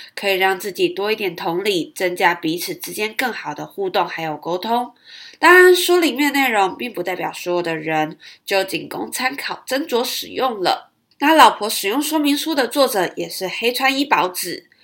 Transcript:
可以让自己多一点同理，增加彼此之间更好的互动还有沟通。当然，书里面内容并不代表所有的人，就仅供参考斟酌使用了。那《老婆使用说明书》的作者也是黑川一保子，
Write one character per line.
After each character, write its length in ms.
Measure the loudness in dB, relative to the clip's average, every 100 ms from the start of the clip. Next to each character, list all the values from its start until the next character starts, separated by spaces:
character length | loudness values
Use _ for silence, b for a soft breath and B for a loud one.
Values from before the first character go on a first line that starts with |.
| B
可 160 | -6 -2
以 60 | 2
让 220 | 2 0
自 140 | -4
己 160 | -2 -2
多 240 | 0 -2
一 40 | -2
点 200 | -4 -4
同 260 | -4 -2
理， 300 | 0 -2 -2
增 220 | -4 -2 2
加 160 | 2
彼 240 | 2 -4 -4
此 180 | -6
之 180 | -8 -8
间 200 | -6 -6
更 180 | -4 -6
好 220 | -4 -10
的 140 | -10 -10
互 240 | -6 -2
动 160 | 0 -2
还 160 | -4
有 120 | -6 -6
沟 200 | -6 -4
通。 360 | -2 -2 -2 B B B B B
当 140 | 6
然， 220 | 10 8 6
书 220 | 4 2
里 140 | 2
面 200 | 2 0
内 160 | 2 2
容 260 | 2 0
并 160 | -2 -8
不 120 | -6
代 120 | -6
表 160 | -4 -6
所 200 | -6 -4
有 80 | -2
的 160 | -2 -4
人， 400 | -2 0 -2 -6 B B -2
就 180 | -2
仅 240 | 0 -4 -8
供 220 | -10 -8
参 260 | -4 -4 -6
考 260 | -10 -10 -6
斟 200 | -6 -2
酌 160 | -2
使 260 | -2 -6 -8
用 340 | -4 -4 0
了。 300 | -2 -2 -4 _ _ -2
那 140 | 4
《老 160 | 8 8
婆 180 | 6 -4
使 200 | -4 -2
用 120 | -2
说 180 | 0 0
明 200 | 0 0
书》 140 | -2
的 120 | -2 0
作 220 | 2 2
者 240 | 2 -2 -4
也 120 | -10
是 180 | -8 -8
黑 240 | -4 -2
川 280 | 0 0 0
一 80 | 2
保 200 | 2 0
子， 420 | -2 -8 -10 -14 B